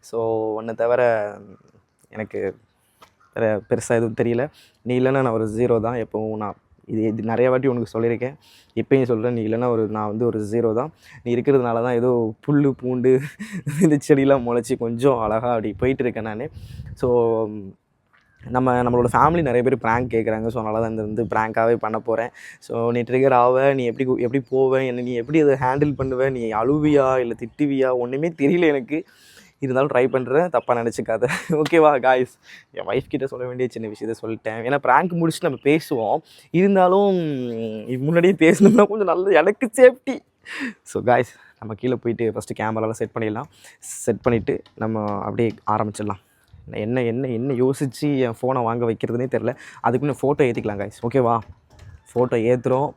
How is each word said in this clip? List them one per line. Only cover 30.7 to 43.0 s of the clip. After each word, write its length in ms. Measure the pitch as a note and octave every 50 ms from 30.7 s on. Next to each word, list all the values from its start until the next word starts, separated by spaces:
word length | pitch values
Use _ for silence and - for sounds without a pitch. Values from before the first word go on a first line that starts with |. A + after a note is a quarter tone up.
| B2
நினைச்சுக்காத. 500 | A#2+ A#2 A#2 A2 - A#2 - A2+ A2 A#2+
<laughs> 340 | C3+ E3 - - - E3+ D3+
ஓகேவா 300 | D#3 D3 E3+ E3 D#3 D3+ D3 C3
காய்ஸ்? 320 | A#2+ B2+ C3 B2+ B2+ B2 - _ _ - - - _ _ _
என் 140 | - F#2
வைஃப் 220 | F2+ G2+ B2+ C3+ -
கிட்ட 180 | - C#3+ C3
சொல்ல 180 | C3+ - B2 B2
வேண்டிய 200 | B2+ B2 B2+ B2+ B2
சின்ன 180 | - A#2 A2+ G#2+
விஷயத்த 260 | G#2 - G#2+ A2 A2+
சொல்லிட்டேன். 420 | - - A2+ A2+ G#2 _ A2 A2 A2+ A2+
ஏன்னா 160 | A#2+ C#3 C#3+
பிராங்க் 340 | - C3 B2 C#3+ E3+ F#3 F3
முடிச்சுட்டு 360 | E3+ E3 E3 D#3 - - E3
நம்ம 120 | C3+ A#2+ _
பேசுவோம். 560 | C#3 D3 D#3 D3 - D#3 B2 A2+ G2+ A#2+ D#3+ - _ - - - _ -
இருந்தாலும் 600 | E3 F#3 G3 G3+ F#3+ F#3 F3+ F#3 G3 G3+ G3+ F#3+ F3+ E3+ D3+ D3 C3 B2+ A#2+ A#2 A2+ A2+ A2 G#2+ A2 G#2
இது 140 | - B2+ B2+ C3+
முன்னாடியே 320 | D3 E3+ E3+ E3+ F#3 F#3+
பேசணும்னா 480 | D#3 D#3+ D#3+ G#3 - G3+ G3 A3 A#3+ G#3
கொஞ்சம் 240 | G3 G3+ A3 G3+ F3+ E3
நல்லது, 200 | F3 F3+ G3 F#3
எனக்கு 340 | D3+ D#3 F#3+ G#3+ _ C4 A3 -
சேஃப்டி. 420 | - B3+ B3+ B3 C4 _ - B3+ - _ _ _ _ _ - - - C#4 B3 G#3+ _ _
So 160 | - - G#2 G2
காய்ஸ், 300 | A2+ B2 B2 B2 - - - - - _
நம்ம 180 | _ G#2+ G#2+ A2
கீழே 220 | G2+ - B2+ B2+
போயிட்டு 300 | A#2 _ A#2 A2+ - A#2+ A2
ஃபஸ்ட்டு 300 | G#2+ A#2 G#2+ - A2+ -
கேமராலாம் 420 | A2 A2 A2 A2 A2 A2 A2+ -